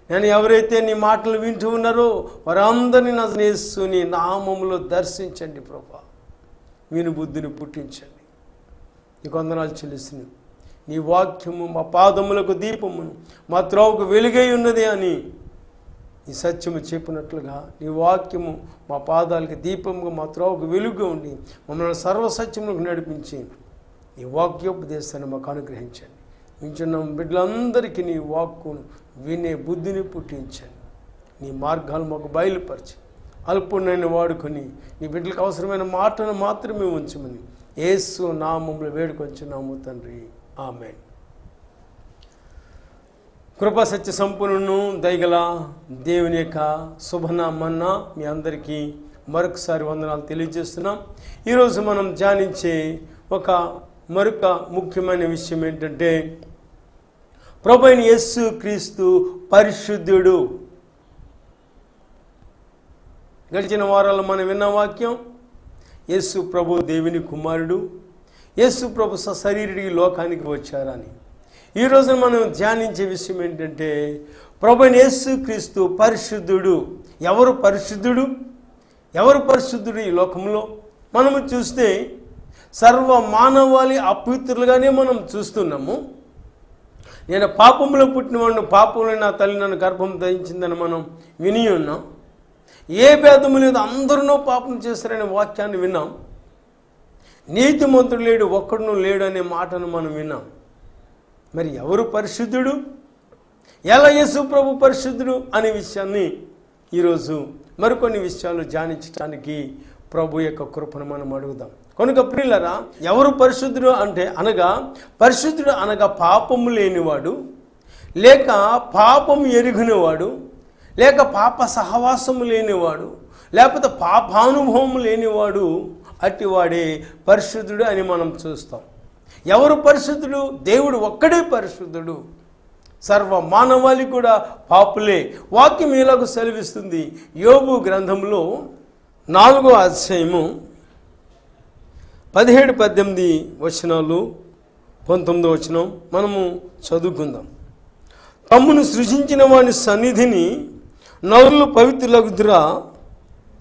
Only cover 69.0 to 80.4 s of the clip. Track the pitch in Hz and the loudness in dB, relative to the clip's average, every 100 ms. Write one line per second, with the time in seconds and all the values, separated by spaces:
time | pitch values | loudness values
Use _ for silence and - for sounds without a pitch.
69 | 214 190 202 190 202 202 208 190 190 170 | -4 -4 -8 -6 -4 -4 -6 -8 -4 0
70 | 180 180 170 170 147 143 - 139 135 123 | 0 0 -6 -8 -8 -10 -10 -10 -10 -10
71 | - - - - _ _ _ - 254 269 | -18 -20 -20 -20 _ _ _ -2 4 4
72 | 262 254 247 233 214 147 208 226 226 175 | 4 2 2 2 -2 -2 -2 -2 -4 -6
73 | 190 185 - 185 175 156 160 156 156 147 | -6 -6 -10 -8 -8 -8 -12 -8 -6 -4
74 | 147 147 - - - - 214 240 262 247 | -6 -8 -14 -20 -20 -2 4 6 6 6
75 | 269 262 269 262 - 214 - 196 180 185 | 4 4 -4 -6 -6 -10 -8 -2 -2 2
76 | 220 220 - 214 170 190 190 165 120 - | 2 2 -8 -10 -2 -2 0 -2 -2 -14
77 | - - 170 208 247 170 202 196 - 208 | -20 -10 -2 4 4 4 2 0 -6 -6
78 | 233 247 269 262 - - _ _ _ _ | -2 0 -2 -6 -14 -20 _ _ _ _
79 | _ 165 233 285 269 254 247 240 202 220 | _ 2 4 4 4 0 0 -8 -8 -8
80 | 208 175 185 185 | -2 0 0 -2